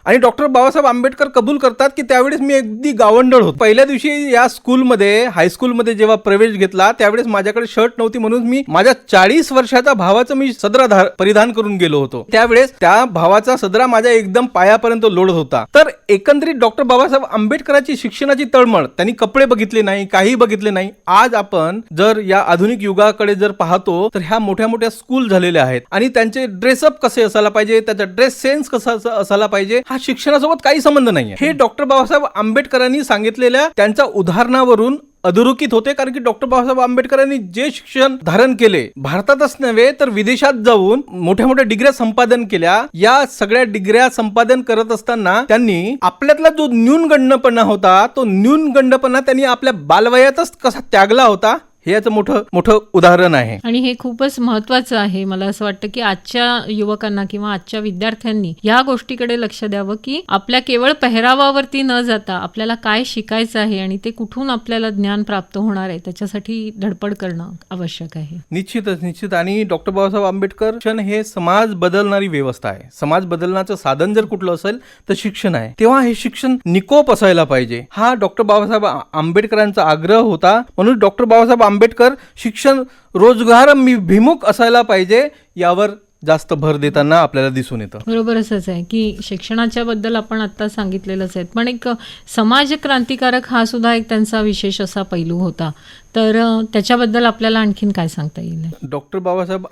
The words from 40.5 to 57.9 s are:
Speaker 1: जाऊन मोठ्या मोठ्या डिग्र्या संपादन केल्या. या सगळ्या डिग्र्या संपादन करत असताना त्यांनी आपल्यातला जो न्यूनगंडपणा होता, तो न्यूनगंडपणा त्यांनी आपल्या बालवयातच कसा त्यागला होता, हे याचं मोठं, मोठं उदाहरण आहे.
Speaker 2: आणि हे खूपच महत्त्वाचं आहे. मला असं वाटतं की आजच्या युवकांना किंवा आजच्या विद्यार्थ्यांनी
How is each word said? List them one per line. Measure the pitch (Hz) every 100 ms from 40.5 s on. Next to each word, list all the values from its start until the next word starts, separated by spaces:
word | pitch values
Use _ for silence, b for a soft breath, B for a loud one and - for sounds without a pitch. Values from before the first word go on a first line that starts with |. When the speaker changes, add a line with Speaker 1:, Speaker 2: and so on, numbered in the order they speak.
| 254
Speaker 1:
जाऊन | 214 220 190 247 -
मोठ्या | 180 170 196 240
मोठ्या | 262
डिग्र्या | 233 214 269
संपादन | 269 226 220 240 240
केल्या. | 214 208 170 202 285
या | 165 208 262 262
सगळ्या | - 202 233
डिग्र्या | 247 208 190 220 254
संपादन | 247 220 214 233 254
करत | 247 220 226
असताना | 220 233 233 185 202 262
त्यांनी | 220 233 170 190 262
आपल्यातला | 180 180 285 294 320
जो | 311 302
न्यूनगंडपणा | 233 226 311 320 294 262 269 262 233
होता, | 220 202 190 185 233 -
तो |
न्यूनगंडपणा | 240 190 220 302 311 269 262 262 254 262
त्यांनी | 269 262
आपल्या | 269 247 262
बालवयातच | 208 143 170 226 247 269 269 349 -
कसा | 254 - -
त्यागला | 208 202 233
होता, | 247 196 220 302 - _ -
हे |
याचं | 208 226
मोठं, | 214 196 208 -
मोठं | 175 220 214 214
उदाहरण | 185 175 175 180
आहे. | 147 113 101
Speaker 2:
आणि | 233 240
हे | 254 247
खूपच | 254 233 269 269
महत्त्वाचं | 240 214 214 254 247 226
आहे. | 202 190
मला | 190 190 196
असं | 202
वाटतं | 208 202 208
की | 247
आजच्या | 220 190 - 247 240 240 -
युवकांना | 214 208 208 214 202 196
किंवा | 202 208
आजच्या | 196 - 220
विद्यार्थ्यांनी | 214